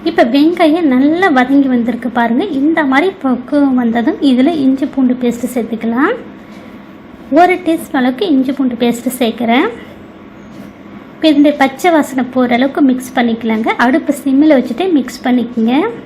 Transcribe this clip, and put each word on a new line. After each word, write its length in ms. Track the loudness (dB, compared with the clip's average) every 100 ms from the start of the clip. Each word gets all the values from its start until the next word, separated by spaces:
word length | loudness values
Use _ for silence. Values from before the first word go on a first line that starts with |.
| -2
இப்ப 160 | 2 2
வெங்காயம் 560 | 4 2 2 2 2 2 2
நல்லா 340 | 2 2 2 2
வதங்கி 320 | 4 2 2
வந்திருக்கு 380 | 0 0 -4 -4 -2
பாருங்க. 280 | 0 0 -2 0
இந்த 200 | 0 0 2
மாதிரி 180 | 0 0 -2 -2
பக்குவம் 540 | -2 -2 0 2 2
வந்ததும் 380 | 0 0 -2 0 2
இதுல 240 | 4 2 2
இஞ்சி 240 | 0 0 -2 0
பூண்டு 200 | 0 0
பேஸ்ட் 240 | -2 -4 -6
சேர்த்துக்கலாம். 580 | -6 -6 -6 -4 0 0 -2 -10 -20 -20 -20 -20 -20 -20 -20 -20 -20 0 4
ஒரு 140 | 4 2 -2
டீஸ்பூன் 340 | -4 -2 -2
அளவுக்கு 300 | 0 -2 0
இஞ்சி 200 | 0 0 -2
பூண்டு 240 | -4 0
பேஸ்ட் 260 | -2 -2 -6 -2
சேர்க்கிறேன். 480 | -4 -2 0 0 0 -6 -18 -20 -20 -20 -20 -20 -20 -20 -20 -20 -20 -20 -20 -2
இப்ப 160 | 2 4
இந்த 120 | 4 2
பச்சை 300 | -2 0 0
வாசனை 280 | 2 0 -4 -4
போற 200 | -2 0 0
அளவுக்கு 240 | 0 2 0
மிக்ஸ் 260 | 0 -4 -2
பண்ணிக்கலாங்க. 520 | -2 -2 -2 -2 -2 0
அடுப்பு 280 | 0 0 -2 -4
சிம்மில் 320 | 0 2 4 4
வச்சுட்டு 280 | 0 -4 0 0
மிக்ஸ் 240 | -2 -6 -2
பண்ணிக்கோங்க. 480 | -2 -2 -2 0 0 -2 -6